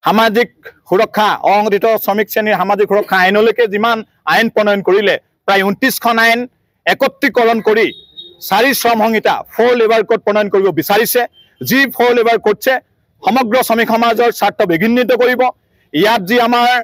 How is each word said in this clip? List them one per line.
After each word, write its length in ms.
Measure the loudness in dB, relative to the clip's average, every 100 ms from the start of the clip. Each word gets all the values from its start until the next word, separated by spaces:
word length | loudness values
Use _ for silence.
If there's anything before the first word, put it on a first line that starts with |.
সামাজিক 440 | 0 2 2 0 -4 _ -20 _ _
সুৰক্ষা, 400 | -2 0 0 -2 0 0
অসংগঠিত 380 | 0 0 -2 0 -2
শ্ৰমিক 220 | -2 -2 -2
শ্ৰেণীৰ 280 | -2 -2 -2
সামাজিক 260 | -2 -2 0
সুৰক্ষা 240 | 0 0 0
আইনলৈকে 400 | 2 2 2 0 -2
যিমান 240 | 0 -2 -2 -6 _ -2
আইন 140 | 0 0
প্ৰণয়ন 280 | 0 0 0 0
কৰিলে, 280 | 0 2 -2 _ _ -2
প্ৰায় 160 | 0 0
ঊনত্ৰিশখন 480 | -2 -2 -2 -2 0
আইন 160 | 2 0 -4 _ _ _ -4
একত্ৰীকৰণ 680 | -2 -2 -2 -2 0 0 0 0
কৰি 180 | 0 0 -4 -20 -20 -20 -18 -4
চাৰি 220 | 0 0 0
শ্ৰম 180 | -2 0
সংহিতা, 300 | 0 0 -2 -4 -6
four 200 | -2 0 2
labor 220 | 2 0 0
code 120 | -2 0
প্ৰণয়ন 220 | -2 0
কৰিব 160 | 0 0 -2
বিচাৰিছে। 400 | 0 0 2 0 -4 _ _ _
যি 180 | -2 0 0
four 160 | 0 0 2
labor 200 | 2 0 0
কোডছে 260 | -2 -2 -4 _ _ _ _
সমগ্ৰ 340 | -2 0 0 0 0
শ্ৰমিক 200 | 0 0
সমাজৰ 360 | 0 0 0 0 0
স্বাৰ্থ 180 | -4 0 0
বিঘ্নিত 400 | 0 0 0 0 0
কৰিব। 200 | 0 0 -2 -4 _ _ _ -2
ইয়াত 220 | 0 0 0
যি 80 | 0 2
আমাৰ 220 | 2 2 0